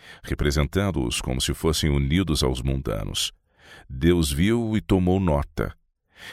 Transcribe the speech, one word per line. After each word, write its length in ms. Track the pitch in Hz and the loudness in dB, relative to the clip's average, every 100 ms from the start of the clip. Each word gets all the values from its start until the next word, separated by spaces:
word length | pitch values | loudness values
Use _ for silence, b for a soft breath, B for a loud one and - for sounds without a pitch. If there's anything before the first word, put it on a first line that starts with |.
| B B | B B
representando-os 960 | - - 71 71 69 95 101 78 60 - | -10 -2 0 0 0 0 -2 -2 -2 -4
como 220 | - 65 | -4 -2
se 120 | - | -2
fossem 360 | 69 80 76 80 | 0 0 0 2
unidos 520 | 71 69 85 87 76 | 2 2 2 2 0
aos 200 | 67 64 | 0 0
mundanos. 720 | 64 67 62 52 50 - - - B B B B B | -2 -2 -4 -6 -6 -6 -6 -8 B B B B B
Deus 420 | 65 80 87 76 | 2 4 4 2
viu 460 | 71 98 117 113 110 | 2 2 2 0 -2
e 20 | |
tomou 400 | - 95 90 95 | 2 2 4 2
nota. 560 | 92 71 69 - 52 - _ _ _ B B | 2 0 -2 -4 -6 -8 _ _ _ B B